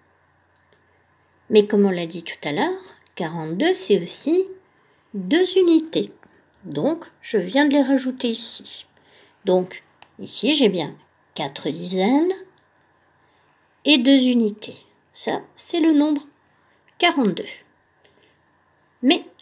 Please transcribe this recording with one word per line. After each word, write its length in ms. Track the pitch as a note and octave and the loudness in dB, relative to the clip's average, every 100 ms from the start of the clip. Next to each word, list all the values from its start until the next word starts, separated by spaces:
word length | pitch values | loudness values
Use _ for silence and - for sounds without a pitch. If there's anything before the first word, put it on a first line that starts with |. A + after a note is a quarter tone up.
| _ _ _ _ _ _ _ _ _ _ _ _ _ _ _ | _ _ _ _ _ _ _ _ _ _ _ _ _ _ _
Mais 180 | G#3+ G#3 | 4 4
comme 180 | G3+ G3+ | 2 2
on 60 | |
l'a 160 | F3+ E3 | 0 -6
dit 160 | F3 | -10
tout 160 | - - D#3 | -14 -10 -6
à 60 | |
l'heure, 260 | D3 D#4 F#4+ - - _ - | -2 -2 -4 -10 -20 _ -10
quarante-deux, 580 | E3 E3 D#3 F3 D#4+ | -8 -8 -8 -2 0
c'est 280 | F#4 - G3 | 0 2 0
aussi 440 | E3+ - - F4+ F#4+ - _ _ _ _ _ | 0 -4 0 0 -2 -10 _ _ _ _ _
deux 440 | G3+ F#3 D#4 F#4 F#4+ | -10 0 2 2 4
unités. 560 | F4 D#4+ D#4+ - - - _ _ _ _ | 4 4 2 -4 -4 -10 _ _ _ _
Donc, 420 | F#3+ C#3+ A3+ E4 - _ | -10 -4 -2 -4 -10 _
je 160 | - G#3+ | -4 -4
viens 300 | F3+ B3+ D4 | 0 0 2
de 60 | |
les 100 | C#4+ | 2
rajouter 460 | B3+ C4+ C4 B3 A#3+ | 2 0 0 -6 -6
ici. 560 | A3 - - - - - _ _ _ _ _ | -6 -8 -10 -14 -18 -20 _ _ _ _ _
Donc, 400 | G3 F#3 F#3 - _ _ - - | 0 0 0 -10 _ _ -20 -18
ici, 380 | - - A#3 D4 | -12 -4 -2 2
j'ai 140 | A3 | 2
bien 260 | F3+ C#3+ - _ _ _ - | 2 -6 -12 _ _ _ -10
quatre 340 | D3 - D#3 | -10 -6 -8
dizaines 640 | D#3+ F3 F#3 G3 C#4 F4 F#4+ - _ _ _ _ _ _ _ _ _ _ _ _ _ | -8 -6 0 2 2 2 -2 -10 _ _ _ _ _ _ _ _ _ _ _ _ _
et 140 | C4+ D4 | 2 4
deux 300 | A#3+ C#4 B3+ | 6 4 4
unités. 500 | A#3+ G#3+ G#3+ - - _ _ _ | 2 0 -4 -14 -20 _ _ _
Ça, 300 | - - - - - | -8 -6 -6 -8 -14
c'est 260 | - E4+ | -6 0
le 100 | D#4+ | 2
nombre 340 | D4 D4+ C#4+ - _ _ _ _ _ _ _ | 4 2 -2 -6 _ _ _ _ _ _ _
quarante-deux. 440 | F4 C#4+ G#3+ E3 - - _ _ _ _ _ _ _ _ _ _ _ _ _ _ | 0 2 0 -2 -10 -16 _ _ _ _ _ _ _ _ _ _ _ _ _ _
Mais 240 | B3 F4 - - | 2 2 -2 -20